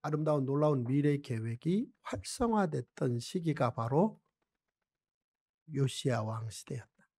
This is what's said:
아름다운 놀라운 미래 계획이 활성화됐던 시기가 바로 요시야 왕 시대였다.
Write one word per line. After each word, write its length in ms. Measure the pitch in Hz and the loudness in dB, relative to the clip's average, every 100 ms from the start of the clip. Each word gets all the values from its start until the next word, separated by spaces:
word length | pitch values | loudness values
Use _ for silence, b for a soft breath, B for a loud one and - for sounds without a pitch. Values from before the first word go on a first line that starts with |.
아름다운 420 | 147 147 151 151 | -2 0 2 2
놀라운 400 | 131 139 151 139 | 2 2 4 2
미래 320 | 120 139 147 143 | 2 2 4 2
계획이 720 | 143 113 113 117 156 190 269 _ | -2 -4 -4 -4 0 0 -2 _
활성화됐던 1160 | - - - - 233 214 185 147 123 - 139 120 | -10 -10 -8 -2 2 2 2 -2 -6 -2 -2 0
시기가 560 | - 185 165 143 123 | -2 -2 0 2 0
바로 460 | 117 113 139 214 - _ _ _ _ _ _ _ _ _ _ _ _ _ _ - | 0 0 2 2 0 _ _ _ _ _ _ _ _ _ _ _ _ _ _ -10
요시야 460 | 143 135 - 135 117 | -2 -2 0 -2 0
왕 280 | 110 113 110 | -2 -6 -8
시대였다. 600 | - - 120 - _ _ | -10 -10 -12 -12 _ _